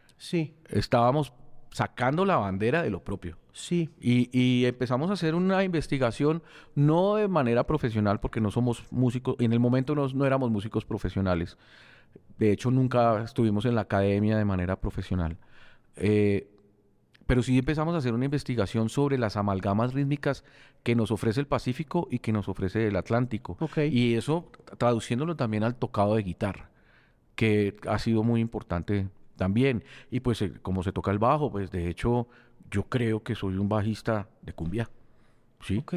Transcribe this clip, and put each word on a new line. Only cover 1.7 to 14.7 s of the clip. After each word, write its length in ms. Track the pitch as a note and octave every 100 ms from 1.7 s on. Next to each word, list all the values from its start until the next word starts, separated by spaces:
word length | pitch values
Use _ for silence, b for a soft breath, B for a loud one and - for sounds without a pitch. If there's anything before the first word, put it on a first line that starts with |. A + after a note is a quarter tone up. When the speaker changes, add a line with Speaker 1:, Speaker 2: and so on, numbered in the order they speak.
Speaker 2:
sacando 540 | - G#2+ - B2 D#3
la 120 | G3 D#3+
bandera 460 | G2+ F#2+ A2 D#3+
de 80 | D3
lo 140 | G2
propio. 320 | - G2+ F2+ - -
Speaker 1:
Sí. 360 | - - F3 D#3+ -
Speaker 2:
Y, 280 | - B2 B2 B2+
y 280 | B2+ B2 B2
empezamos 440 | B2 B2 B2+ E3
a 40 |
hacer 200 | G3+ D#3+
una 280 | E3 F#3 F#3+
investigación, 800 | G3 E3 - C#3 A#2+ A2+ C#3+ E3+ B B B
no 420 | - D3 D#3+ F#3+ G#3
de 120 | G#3
manera 360 | F3 A#2+ A#2 -
profesional, 520 | D#3 B2+ A2 G#2 G#2
porque 220 | - -
no 100 | G#2+
somos 340 | A#2+ B2 A#2 -
músicos, 460 | - B2+ B2 C3 -
en 140 | A#2+
el 80 | A#2
momento 340 | B2 B2+ C3
no, 140 | D3 C#3
no 180 | C3+ C#3
éramos 240 | C3+ B2
músicos 340 | G#2+ A2 A2+
profesionales. 720 | - G#2 F#2 G2 F#2+ F2 F2+ - B B B B B - - -
De 120 | A2
hecho, 200 | G2+ B2+
nunca 520 | C3 B2+ B2 A#2 G#2+
estuvimos 420 | A2+ - A2+ G#2
en 100 | B2 A#2+
la 60 |
academia 540 | G2+ G2+ G2+ G2+ G#2 A2
de 80 |
manera 360 | G#2 F#2 F2+